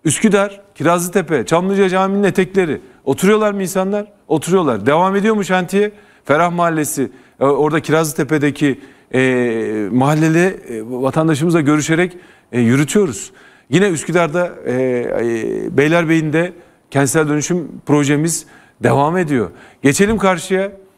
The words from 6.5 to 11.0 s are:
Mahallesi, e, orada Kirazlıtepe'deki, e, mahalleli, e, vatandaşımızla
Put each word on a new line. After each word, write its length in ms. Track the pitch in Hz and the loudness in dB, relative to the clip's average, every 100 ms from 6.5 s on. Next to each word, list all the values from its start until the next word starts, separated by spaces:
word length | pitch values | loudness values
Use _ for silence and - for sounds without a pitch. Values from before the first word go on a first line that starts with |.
Mahallesi, 580 | 175 170 160 139 - 120 - _ _ | 2 0 0 -2 -2 -6 -6 _ _
e, 40 | 135 | 0
orada 340 | 139 151 156 | 2 2 0
Kirazlıtepe'deki, 1000 | 135 156 160 147 135 156 143 - 147 120 - - _ | 0 0 0 -4 -2 0 0 0 -2 -2 -10 -20 _
e, 760 | 131 131 127 120 113 107 107 101 | 0 2 2 0 -2 -4 -4 -2
mahalleli, 480 | 123 135 156 160 160 185 - - | 0 2 2 2 2 0 -2 -12
e, 120 | 117 110 | -12 -8
vatandaşımızla 760 | 127 | -4